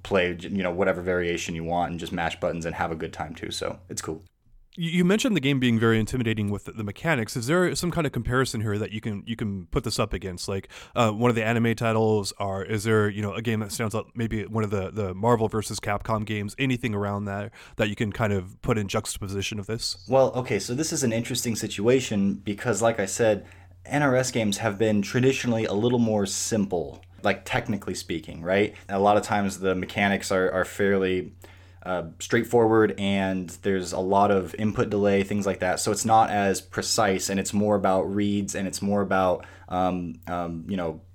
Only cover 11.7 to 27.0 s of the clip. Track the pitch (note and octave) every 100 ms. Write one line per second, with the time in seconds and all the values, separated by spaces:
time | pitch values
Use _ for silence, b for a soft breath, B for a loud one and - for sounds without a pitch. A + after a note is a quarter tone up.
11.7 | A2 A2+ A2 A2 G#2+ F#2+ - G2+ F#2+ G2
12.7 | A2 A2 A2 G#2 G2+ G#2 F#2+ A#2 G#2+ G#2
13.7 | - A2 A2 - A#2 A2+ A2 G2 A2 G#2+
14.7 | G2+ F#2 A2 G2 F#2 A2+ A#2 A2 A2 -
15.7 | G#2 - G2+ - A2 G#2+ G#2+ G2+ - C3+
16.7 | B2 B2+ G2+ G2+ G2+ G2+ G2 G2+ B B
17.7 | - A2 G2+ A2 G2 A2 G2+ F2+ - -
18.7 | A2+ G2 A2 F#2+ - G2+ G2 F#2+ G#2+ F#2+
19.7 | A2+ - - G2 C3 C3 B2+ B2 G#2 -
20.7 | B2 D#3 D3+ B2+ A2+ A#2 B2 B2 G#2+ G#2
21.7 | - G#2+ C3 A#2+ G#2 G2 G2 - G2+ B2
22.7 | G2+ A#2 A2+ F#2+ - A2+ G2+ B B B
23.7 | - - C#3+ C#3+ B2+ B2+ B2 G#2+ G2 A2+
24.7 | G2+ A2 G#2+ G2 B2+ C3 C3+ B2 A2+ A2
25.7 | G2+ A#2+ B2 A2+ G#2+ G2 - - A2+ G2
26.7 | F2 C#2+ -